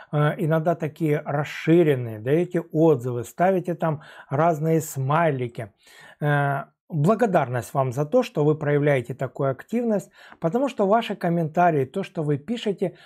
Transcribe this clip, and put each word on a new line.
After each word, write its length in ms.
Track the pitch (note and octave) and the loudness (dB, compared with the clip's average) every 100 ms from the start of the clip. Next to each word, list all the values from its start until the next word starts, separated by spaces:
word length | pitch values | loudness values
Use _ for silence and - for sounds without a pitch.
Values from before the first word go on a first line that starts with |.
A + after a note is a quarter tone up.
| - | -6
э, 220 | D3+ D3 - | 0 0 0
иногда 380 | D#3+ D#3+ E3 E3+ | 0 0 0 -2
такие 440 | D3+ - D#3+ D3 | -4 -4 -2 0
расширенные, 960 | D3+ C#3+ D3 - - E3 D#3+ C3 A#2+ A2 | -2 -4 -4 -4 2 4 4 2 -2 -6
даёте 400 | A2 D#3 F3 E3+ | 0 0 0 -4
отзывы, 640 | - D#3 D#3+ C#3 B2 A#2+ | -2 2 4 4 0 -6
ставите 500 | A2+ - F3+ F#3+ F3+ | -8 0 2 2 -2
там 280 | E3 E3 D3+ - - - | -4 -4 -4 -8 -20 -6
разные 500 | C#3 E3 D#3 D#3+ D#3+ | 0 2 2 2 0
смайлики. 920 | D#3 C3+ C3 D3+ E3 C3+ B2 - G#2+ - _ - - - | 0 -4 0 2 2 0 -6 -8 -14 -16 _ -20 -20 -6
Э, 460 | D3 D3 C#3+ C#3 - _ _ | 0 0 0 -2 -6 _ _
благодарность 800 | D#3+ D3+ A3 A#3 F3 B2+ B2 A2+ | -2 2 2 2 2 0 -4 -4
вам 180 | C#3+ C3 | -2 -2
за 140 | A#2+ | -2
то, 180 | D3+ B3+ | 0 0
что 220 | A#3+ - | 0 0
вы 100 | D3 | 0
проявляете 600 | D3+ D3 D3 D3 C3+ A#2 | 2 0 2 2 2 -2
такую 360 | B2+ C3 - C#3 | -6 -8 -2 -4
активность, 600 | B2 - A3+ A#3 G#3 - _ - - | -4 -6 -4 0 -2 -4 _ -20 -6
потому 280 | E3 A#3 C4+ | -4 0 -2
что 180 | - G3 | 0 2
ваши 300 | A3+ A3+ G3+ | 2 0 -4
комментарии, 680 | F3 E3+ D#3 E3 F3 D3+ C3 | -2 0 0 2 2 2 0
то, 160 | G3 | -4
что 200 | F3+ - | -8 -6
вы 140 | D3+ C#3+ | -2 -2
пишете, 640 | D3 A#3 G#3+ G3 F3 - | -4 -6 -4 -4 -4 -6